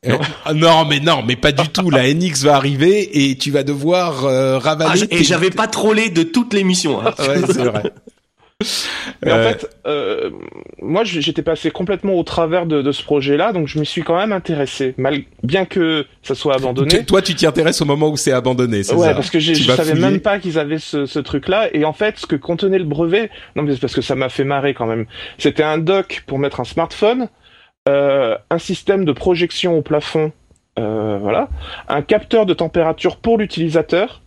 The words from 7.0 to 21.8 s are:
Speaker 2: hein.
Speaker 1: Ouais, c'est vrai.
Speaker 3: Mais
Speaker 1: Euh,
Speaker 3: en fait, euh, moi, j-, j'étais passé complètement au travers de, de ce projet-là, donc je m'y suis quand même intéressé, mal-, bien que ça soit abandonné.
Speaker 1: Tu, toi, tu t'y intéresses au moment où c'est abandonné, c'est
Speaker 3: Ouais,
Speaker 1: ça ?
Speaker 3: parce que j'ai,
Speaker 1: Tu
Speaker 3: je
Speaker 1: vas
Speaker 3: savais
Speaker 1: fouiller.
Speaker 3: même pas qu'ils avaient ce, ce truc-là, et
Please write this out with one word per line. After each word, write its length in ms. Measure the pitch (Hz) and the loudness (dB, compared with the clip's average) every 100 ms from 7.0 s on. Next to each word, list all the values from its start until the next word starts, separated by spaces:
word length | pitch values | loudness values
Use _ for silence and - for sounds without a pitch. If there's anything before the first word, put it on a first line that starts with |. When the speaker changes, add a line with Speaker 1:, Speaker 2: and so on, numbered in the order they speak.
Speaker 2:
hein. 140 | 107 - | -2 -2
Speaker 1:
Ouais, 240 | 139 139 127 | -2 0 0
c'est 160 | 131 | 0
vrai. 180 | 123 104 104 - - _ _ _ _ _ - - - - - - | 0 -2 -6 -8 -20 _ _ _ _ _ -6 -6 -6 -10 -12 -6
Speaker 3:
Mais 80 | - | 0
Speaker 1:
Euh, 80 | 113 | 2
Speaker 3:
en 100 | 113 | 2
fait, 180 | - - _ - | 0 -8 _ -4
euh, 420 | 147 101 107 90 50 50 - - - | -4 -2 -2 -4 -8 -16 -18 -20 -12
moi, 220 | 101 175 | -2 0
j-, 180 | 226 175 | 0 -2
j'étais 200 | 151 160 | -2 -2
passé 260 | 160 156 165 | -2 -2 -2
complètement 420 | - 185 190 202 | -4 -4 -2 0
au 100 | 185 | 0
travers 420 | 165 - 165 180 170 | 0 -2 0 0 2
de, 160 | 151 | 0
de 100 | 135 | 0
ce 120 | 139 | -2
projet-là, 500 | - 147 135 143 202 | 0 0 2 2 2
donc 140 | 185 147 | 0 -2
je 120 | 151 | -2
m'y 60 | 147 | -4
suis 160 | - | -4
quand 160 | 156 170 | -2 0
même 140 | 220 | 0
intéressé, 600 | 196 - 156 135 - 135 131 | -2 -2 -2 -2 -2 -4 0
mal-, 260 | 131 147 135 _ | -2 -2 -6 _
bien 220 | 127 190 185 | -2 0 0
que 400 | 196 165 156 143 _ | 0 0 0 -4 _
ça 100 | - 135 | -8 -4
soit 200 | 151 135 | 0 0
abandonné. 340 | 135 123 139 | 0 0 2
Speaker 1:
Tu, 160 | 185 233 | 2 4
toi, 160 | 196 | 2
tu 140 | - 156 | 2 0
t'y 100 | 160 | 2
intéresses 360 | 165 160 170 | 2 0 2
au 40 | 147 | 0
moment 240 | 143 151 | 2 2
où 80 | 143 | 0
c'est 140 | - | 0
abandonné, 500 | 127 123 127 123 104 | 2 2 0 0 0
c'est 120 | 98 143 | 0 2
Speaker 3:
Ouais, 120 | 165 | 4
Speaker 1:
ça ? 60 | |
Speaker 3:
parce 160 | 147 127 | 2 0
que 100 | 170 | 0
j'ai, 140 | 156 | 2
Speaker 1:
Tu 100 | 156 | 2
Speaker 3:
je 40 | 123 | 2
Speaker 1:
vas 80 | 131 | 2
Speaker 3:
savais 140 | 156 | 2
Speaker 1:
fouiller. 100 | 156 190 | 2 2
Speaker 3:
même 100 | 196 | 2
pas 180 | 214 202 | 0 0
qu'ils 180 | 180 160 | -2 -2
avaient 220 | 147 160 | -2 -4
ce, 260 | - 147 139 | -4 -4 -2
ce 140 | 156 | -4
truc-là, 500 | 135 147 135 190 220 | -4 -4 0 0 0
et 100 | 151 | 0